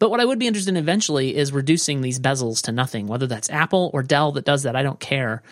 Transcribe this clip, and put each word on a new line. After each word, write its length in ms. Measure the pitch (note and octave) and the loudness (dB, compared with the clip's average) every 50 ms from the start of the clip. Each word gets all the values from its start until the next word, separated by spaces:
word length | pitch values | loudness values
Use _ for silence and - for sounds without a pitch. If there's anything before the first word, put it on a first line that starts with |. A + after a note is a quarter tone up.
But 100 | G#3+ A3 | 2 2
what 80 | A3+ A#3+ | 4 2
I 60 | A#3+ | 2
would 160 | B3+ C4+ A3 | 2 2 2
be 80 | B3 A#3 | 0 0
interested 240 | G#3+ G#3 F#3 G3 | 0 0 0 0
in 40 | F#3 | 0
eventually 600 | E3+ D3+ E3 F3+ G#3+ - - D3+ C3+ C3 C3 C3 | 0 2 2 2 2 2 0 0 0 0 0 0
is 160 | D3 C#3+ C#3 | 0 0 0
reducing 480 | C#3 C#3 C3+ D3 E3 E3+ - - C#3+ C3+ | 0 0 2 2 2 2 2 0 -2 -2
these 180 | B2+ B2+ B2+ C3 | -2 -2 -2 0
bezels 460 | B2+ C3+ C#3 C3 B2 A2+ A2+ - - | 0 0 0 0 -2 -2 -2 -2 -4
to 80 | A#2+ | -2
nothing, 340 | A2+ B2 B2+ B2+ - A2 G2+ | 0 0 -2 -2 -2 -6 -4
whether 220 | G#2 A#2 B2 C3+ B2 | -4 -2 -2 -2 -2
that's 200 | A#2 G#2+ - - | -4 -4 -6 -4
Apple 420 | - D3+ E3 - F#3+ F#3 F3+ D#3 - | -2 -2 0 2 2 0 0 0 -2
or 80 | C#3 | -2
Dell 300 | C3 C3+ D#3 C#3+ D#3 D3 | 0 2 2 2 2 2
that 120 | C#3+ C3+ - | 0 -2 0
does 200 | - C#3+ C#3 C#3 | 2 2 2 0
that. 100 | B2 A#2+ | -2 0
I 80 | C3 | 0
don't 160 | C#3 C3+ - - | -2 -2 -4 -6
care. 440 | - - C#3 C3+ C3 A2+ A2 A2 - - | -4 -4 -2 -2 -2 -2 -4 -6 -8 -16